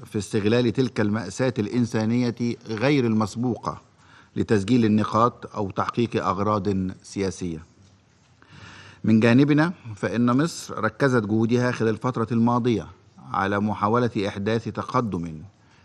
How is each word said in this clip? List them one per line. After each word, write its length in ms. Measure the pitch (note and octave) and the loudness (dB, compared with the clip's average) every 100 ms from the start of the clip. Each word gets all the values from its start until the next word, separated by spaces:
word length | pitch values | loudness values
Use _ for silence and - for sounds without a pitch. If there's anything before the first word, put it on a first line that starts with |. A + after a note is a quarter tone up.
في 140 | - A2 | -8 -8
استغلال 540 | - A2+ G2+ A#2+ A#2+ | -4 -2 2 2 2
تلك 280 | G#2 B2 - | 0 0 0
المأساة 540 | G#2 G#2+ F2+ - C3 - | -2 -2 -4 -2 -2 -2
الإنسانية 760 | G2+ B2 A#2 A#2 A2 A#2+ A#2+ A#2 A#2+ A2 - | -2 0 0 0 0 0 -2 -2 -4 -4 -8
غير 380 | A2 C3 D3 A#2 | -2 2 2 2
المسبوقة 760 | A2 G#2+ A2+ A#2+ G#2 - D2 - _ - - - G#2+ | 2 0 -2 -4 -4 -6 -8 -12 _ -20 -20 -10 -4
لتسجيل 480 | G2 A2 F#2+ B2+ | 0 0 2 4
النقاط 720 | A2 G#2+ G#2 G#2+ A#2+ - - - | 4 2 2 2 2 0 -10 -8
أو 140 | G2 | -6
تحقيق 560 | G#2 F#2+ - A2+ A2+ F2+ | -4 -4 -2 -2 0 -2
أغراض 420 | F#2+ G2+ G#2+ G2 G2 F#2 - | 0 0 0 0 -2 -4 -8
سياسية. 600 | - G2+ F#2+ - F2+ D#2+ E2 _ - _ _ _ _ _ - - - - - - | -10 -6 -4 -4 -8 -10 -14 _ -20 _ _ _ _ _ -20 -20 -20 -20 -20 -6
من 160 | G#2+ A2 | 2 4
جانبنا، 520 | A#2 B2 C#3+ D3 E3+ F#3 A#2 G#2 | 6 6 6 4 2 -2 -12 -6
فإن 460 | G#2 A2 A#2+ B2+ | -4 0 2 2
مصر 420 | E3 - - - | 0 -4 -12 -4
ركزت 380 | G#2+ - C#3 B2 | -4 0 2 2
جهودها 500 | G#2 A2 A2+ B2 B2 | 2 0 2 2 0
خلال 180 | A#2 A2+ | 0 -2
الفترة 380 | G#2+ B2+ B2 A2 | -2 -4 -2 0
الماضية 540 | A#2 A#2 A#2+ A#2+ G#2 D#2+ - _ - - | 2 2 2 2 0 -2 -14 _ -20 -6
على 280 | - G2 G2+ | -2 0 0
محاولة 500 | G#2+ G2 G#2 A#2+ A#2+ A2 G2 | 0 0 0 2 0 0 -4
إحداث 400 | G#2 G2+ A2+ G#2+ | -4 -2 -2 -4
تقدم 760 | G#2 - B2+ A#2 F#2 E2+ D#2 G2 _ _ _ | -8 -4 -2 -2 -4 -6 -10 -16 _ _ _